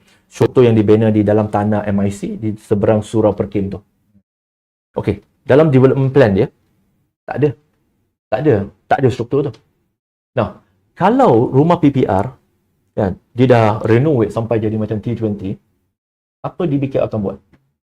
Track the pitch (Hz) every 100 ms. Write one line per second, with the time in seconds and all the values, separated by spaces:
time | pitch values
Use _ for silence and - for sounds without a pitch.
0 | _ _ _ - 113 139 120 110 104 107
1 | 110 107 101 107 104 104 107 104 104 101
2 | 101 101 202 202 110 101 - 101 104 107
3 | - 113 104 98 98 104 95 95 - _
4 | _ _ _ _ _ _ _ _ _ -
5 | - - - _ - 135 160 131 131 135
6 | 135 139 117 95 131 _ _ _ _ _
7 | _ _ - - 147 - _ _ _ _
8 | _ _ _ 110 151 104 98 - - -
9 | 131 104 117 139 147 - _ _ _ _
10 | _ _ _ - 104 - _ _ _ -
11 | 180 254 233 113 123 135 160 175 143 135
12 | - 95 123 - _ _ _ _ _ -
13 | 98 87 _ 117 127 120 110 113 113 117
14 | 151 127 110 117 113 117 107 107 107 110
15 | 123 113 107 98 95 98 _ _ _ _
16 | _ _ _ _ 147 - 175 143 131 131
17 | - 117 98 101 _ _ _ _